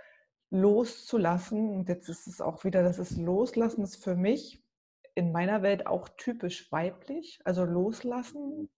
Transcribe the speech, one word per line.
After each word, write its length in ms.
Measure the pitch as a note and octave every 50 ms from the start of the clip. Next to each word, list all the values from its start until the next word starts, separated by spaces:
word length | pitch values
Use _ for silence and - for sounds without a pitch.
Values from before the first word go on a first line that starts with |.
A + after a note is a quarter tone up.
| - - _ _ _ _ _ _ _ -
loszulassen. 1200 | - F#3+ F#3+ G#3 G#3 A#3 A#3+ A3+ - - - - B3 A3+ F3+ E3 F3 F3+ F3+ - A3 G#3+ A3 G#3+
Und 200 | G3+ F#3+ F3+ F#3
jetzt 200 | F3+ F3 - -
ist 180 | E3+ - -
es 140 | - F3+ -
auch 220 | - - D#3+ - -
wieder, 180 | F#3+ F3+ F#3 F3
das 140 | F3+ F3 F#3
ist 180 | F3+ F3+ -
Loslassen 680 | F3+ E3 F3 F3+ G3 B3 B3+ - A#3 A#3 A3+ A#3 - G3+
ist 200 | F#3 - - -
für 120 | F#3+ F3+
mich 480 | F3 F#3 G#3 C4 C#4+ - - - - _ _ _ _ _ _ _ _ _ - -
in 160 | F3+ F3 E3+
meiner 300 | E3 E3+ F3 F#3+ G#3+ G#3+ F#3
Welt 220 | G3+ G3+ G3 -
auch 220 | - - F3+ F3+ - -
typisch 540 | - - B3+ A#3 A#3 G3 F3 - - - -
weiblich. 680 | D3 D#3 E3+ F3+ - - - - C#4 E4 D#4+ - - - -
Also 220 | - F3+ F3+ F3+
loslassen, 1040 | E3+ F3 F3+ F#3 G#3+ A3+ - - B3 A#3+ B3 B3 - D#4 D4 C#4+ C#4 D4 D#4 D4+ - _